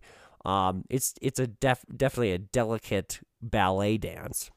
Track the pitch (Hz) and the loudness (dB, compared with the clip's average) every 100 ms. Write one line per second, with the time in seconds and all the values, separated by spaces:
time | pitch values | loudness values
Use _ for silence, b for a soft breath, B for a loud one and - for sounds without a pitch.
0 | B B B B - 98 92 92 - 135 | B B B B 0 2 2 0 -2 -2
1 | - - 135 - 131 104 135 127 - 123 | -2 -2 -4 -2 -4 0 0 0 -2 0
2 | 131 - 117 90 101 127 113 113 - 104 | 0 2 0 0 -2 0 0 -2 -2 -2
3 | 95 - - _ 120 110 95 95 104 110 | -2 -10 -14 _ -2 2 4 4 2 0
4 | 90 87 - - - | -2 -8 -10 -10 -12